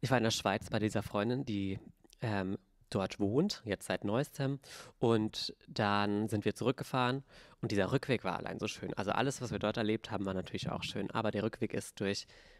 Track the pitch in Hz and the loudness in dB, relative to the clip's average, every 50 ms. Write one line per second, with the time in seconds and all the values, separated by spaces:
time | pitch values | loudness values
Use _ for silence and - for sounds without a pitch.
0 | - 127 135 123 110 113 110 - - 104 95 113 - - - 113 104 110 - 110 | 2 4 4 4 4 4 2 2 2 2 2 2 0 -2 -2 2 2 2 2 0
1 | 98 - - 104 101 113 123 131 139 127 107 101 98 98 95 95 - - - _ | -2 0 0 0 2 2 2 0 -2 -2 -2 -2 -2 -2 -2 -4 -8 -14 -20 _
2 | _ - - _ - 117 107 98 95 92 98 - _ _ _ _ - _ - 107 | _ -20 -12 _ -4 -2 0 0 0 -2 -4 -6 _ _ _ _ -18 _ -2 0
3 | 95 92 - - 104 98 104 131 175 208 - - - 107 101 - - - 101 - | 0 0 0 0 0 2 2 2 2 2 0 -4 -4 -4 -4 -4 -2 -4 -4 -2
4 | - 104 101 120 143 - - - 139 135 139 139 _ - - - - - - _ | 0 0 0 0 0 -2 -2 -4 -2 -2 -2 -4 _ -14 -16 -16 -16 -18 -8 _
5 | - 120 113 110 107 110 - - - - - _ _ - - - 117 101 101 101 | 4 4 6 6 4 2 -2 -4 -8 -8 -8 _ _ -12 -2 0 2 4 4 4
6 | 104 104 104 104 107 110 - 104 101 110 104 - 110 113 135 - - - - 135 | 4 2 2 2 0 2 0 0 0 0 0 0 0 0 0 0 -4 -2 0 2
7 | 127 123 127 139 139 _ - - - - - _ - 117 107 101 95 90 - 135 | 2 2 2 0 -4 _ -20 -20 -20 -20 -14 _ -4 0 2 2 2 4 2 0
8 | - - 131 107 - 92 85 - - - - - - 107 - - - 95 - - | 2 2 0 0 2 0 -2 -2 -4 -6 -6 -4 -4 -4 -4 -4 -6 -8 -4 -2
9 | 104 95 101 - 120 139 139 - 131 117 - 101 107 107 110 - 113 104 110 110 | -2 0 2 2 2 0 0 -2 -6 -4 -4 -2 0 0 0 2 2 2 2 0
10 | - - - 98 101 95 95 92 90 - - 92 - - - - - - - 104 | 0 -4 -4 -2 -2 0 -2 -2 -4 -4 -6 -6 -4 -4 -4 -4 -6 -6 -4 -4
11 | 98 - - - 110 110 104 107 98 113 - - - 104 - - - - - - | -6 -4 -2 0 0 0 0 2 0 0 0 -2 -4 -2 -2 -4 -4 -6 -8 -4
12 | - 98 101 - - - - - - - - | 0 0 0 -2 -4 -10 -16 -20 -20 -20 -20